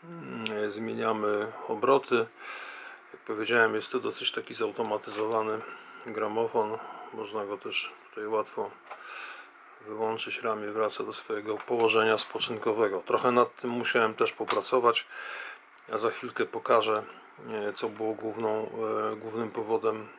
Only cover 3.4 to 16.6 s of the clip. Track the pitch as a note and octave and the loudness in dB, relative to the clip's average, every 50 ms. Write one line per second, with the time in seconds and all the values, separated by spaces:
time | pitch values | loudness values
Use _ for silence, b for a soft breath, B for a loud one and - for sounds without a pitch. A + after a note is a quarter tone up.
3.4 | A2 G#2 A#2+ A#2+ A2+ A2 A2 A2 G#2+ - - B2 A2+ A2+ A2 - B2 - - A2+ | 0 2 6 6 6 6 4 0 -2 -2 -4 -2 -2 -2 -6 -2 -2 -2 -2 -2
4.4 | A2 - - - A2+ G#2+ G#2+ - A#2 G#2+ G#2+ G#2+ - A2+ G2+ G#2 G#2+ A2 A#2 A2+ | -8 -6 -4 -2 -2 -2 0 -2 -2 -2 -2 -2 -4 -6 -4 -2 -2 2 2 2
5.4 | A2 A2 G#2+ A2 A2 B B B B B B B B A#2+ G#2+ G#2+ G#2+ G#2 G#2+ A2+ | 2 0 -2 -4 -6 B B B B B B B B -8 -4 -2 -2 0 2 0
6.4 | A#2 A2+ - A#2+ G#2+ G#2+ A2 A2 B B B B B B - A2 G#2+ G2+ G#2+ A2 | 0 2 2 2 2 2 -2 -6 B B B B B B -8 -8 -8 -6 -4 -6
7.4 | G2+ G2 G#2 F#2+ - A2+ G#2 - - - - - - - - A2 G#2+ G#2+ A2 G#2+ | -4 -4 -6 -8 -6 -4 -4 -4 -4 -4 -10 -16 -20 -14 -10 -8 -4 0 0 0
8.4 | G#2+ - - - G#2 G2+ - - B B B B B B B B B B B B | 0 -2 -4 -6 -6 -6 -6 -14 B B B B B B B B B B B B
9.4 | B B B - - - - - - G#2+ G#2+ G#2+ A2+ A2 A2 A2+ - B2 A#2 - | B B B -20 -20 -20 -20 -18 -12 -10 -4 -2 0 0 0 -2 -4 -6 -6 -4
10.4 | - A2+ G#2+ G#2+ G#2+ G#2 G#2 A2 A2 G#2 - - G#2+ G#2 G#2+ - - - A2 G#2+ | -2 -2 -2 -2 -4 -4 0 0 0 0 0 -2 -6 -4 -4 -8 -4 -4 -4 -4
11.4 | G#2 G#2+ G#2+ G#2 - - B2 A#2 A2+ A2 G#2+ A2+ A2 A2 A2 G#2 - - - A2 | -2 -4 -4 -4 -2 0 2 4 6 6 8 6 8 8 6 4 4 -2 -2 -4
12.4 | - - A#2 G#2+ - A#2 G#2+ A2 A2+ G2+ G2 F2+ - - - A2 - B2 A#2+ B2 | -2 -2 -2 -2 0 0 4 4 4 4 4 -2 0 2 2 4 4 6 6 6
13.4 | A#2+ - - - - B2 A#2+ A#2+ A#2 - - B2 A2+ A2+ A2 - A2 A2 - - | 6 4 2 -6 -6 -4 -2 -2 -2 2 4 4 4 4 4 2 0 0 2 -4
14.4 | A2+ - - G#2+ G2 - - B2+ A#2 A#2+ A2+ - - B B B B B B B | -2 0 0 0 2 4 2 6 6 6 4 4 -2 B B B B B B B
15.4 | B B B B B B - - - - A2 G#2+ A2 A2+ - - - A#2+ - - | B B B B B B -20 -20 -10 -6 -4 0 0 0 0 -2 -10 -8 -2 -2
16.4 | A2+ - - A2+ | -2 -2 -2 -6